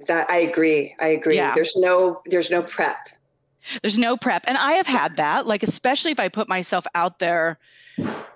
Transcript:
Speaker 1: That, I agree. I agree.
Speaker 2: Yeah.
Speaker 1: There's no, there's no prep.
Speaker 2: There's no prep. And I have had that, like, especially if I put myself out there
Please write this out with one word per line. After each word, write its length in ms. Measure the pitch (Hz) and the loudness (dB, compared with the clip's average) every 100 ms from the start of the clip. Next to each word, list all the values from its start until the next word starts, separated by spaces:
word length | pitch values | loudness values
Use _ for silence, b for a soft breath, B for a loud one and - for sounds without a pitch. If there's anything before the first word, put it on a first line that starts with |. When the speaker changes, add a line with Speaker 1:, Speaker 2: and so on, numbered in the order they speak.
| - | -2
Speaker 1:
That, 240 | 165 - | 0 2
I 80 | 175 | 2
agree. 560 | 165 160 160 151 143 - | 2 2 2 2 -2 -2
I 80 | 160 | 0
agree. 300 | 156 160 151 | 0 2 2
Speaker 2:
Yeah. 180 | 160 156 | 2 2
Speaker 1:
There's 200 | 160 190 | 2 2
no, 460 | 185 180 185 170 170 | 4 4 2 0 -2
there's 240 | 180 170 | 0 2
no 100 | 175 | 0
prep. 480 | 175 - 151 - - _ _ _ _ _ B 240 | -2 -2 -4 -4 -12 _ _ _ _ _ B -6
Speaker 2:
There's 160 | 214 208 | -2 2
no 180 | 233 247 | 2 0
prep. 280 | 254 180 - | -2 -2 0
And 120 | 262 | 0
I 140 | 277 | 2
have 120 | 349 320 | 2 2
had 320 | 247 156 156 | 0 0 0
that, 300 | 147 226 220 | 0 0 0
like, 160 | 208 | -2
especially 480 | 208 - 247 285 330 | -2 -2 -2 0 0
if 80 | 254 | -2
I 80 | 185 | -2
put 180 | 214 214 | -4 -4
myself 380 | 185 175 185 - | -4 -2 -4 -4
out 240 | 175 170 - | -2 -2 -2
there 400 | 170 170 165 160 B B B B B B B | -2 0 -2 -4 B B B B B B B